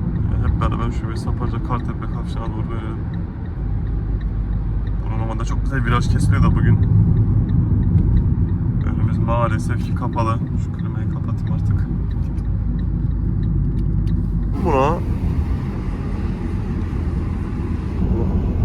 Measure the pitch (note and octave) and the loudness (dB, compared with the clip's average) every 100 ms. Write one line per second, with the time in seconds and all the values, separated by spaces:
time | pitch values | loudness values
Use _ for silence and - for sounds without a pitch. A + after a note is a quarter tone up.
0 | - - - - - - A2+ A2 A#2 - | -2 -2 0 0 2 2 0 0 -2 -2
1 | A2 - A#2 - A#2+ A2+ - B2 A#2+ B2 | -4 -4 -4 -2 -2 -2 -2 -2 -4 -6
2 | A2+ A2+ A2 A2+ A2 A2 - - - - | -4 -4 -4 -4 -4 -4 -4 -4 -4 -6
3 | - - - - - - - - - - | -4 -4 -6 -6 -8 -4 -2 -2 -2 -2
4 | - - - - - - - - - - | -2 -2 -2 -2 -2 -2 0 -2 -2 -2
5 | - A2+ A2+ A2+ - B2+ - C3+ A#2 A#2+ | -2 -2 -2 -2 -2 0 0 0 2 2
6 | A#2 - - - - - - - - - | 2 2 4 4 4 6 4 4 4 4
7 | - - - - - - - - - - | 4 4 4 2 2 2 2 2 4 4
8 | - - - - - - - - - - | 4 4 4 2 0 0 0 0 0 0
9 | - - A2+ A#2 A2+ A#2 - G#2 A2+ - | 0 2 2 2 2 0 0 -2 -2 -2
10 | - A#2 A2+ A2+ - - - - - - | -2 -2 0 0 -2 -2 -2 -4 -4 -2
11 | G#2+ - - - - - - - - - | -2 -2 -2 -2 -2 0 0 0 0 0
12 | - - - - - - - - - - | -2 -2 -2 -2 -2 -2 -2 -2 -2 0
13 | - - - - - - - - - - | 0 0 0 0 0 0 0 0 0 0
14 | - - - - - - F#3 C3+ C#3 F3 | 0 0 0 0 0 0 2 2 2 0
15 | - - - - - - - - - - | -2 0 0 0 0 0 -2 -4 -4 -4
16 | - - - - - - - - - - | -4 -4 -4 -4 -4 -4 -2 -2 -2 -2
17 | - - - - - - - - - - | -2 -2 -2 -2 -4 -4 -2 -2 -4 -2
18 | - - - - - - | 0 2 2 2 2 2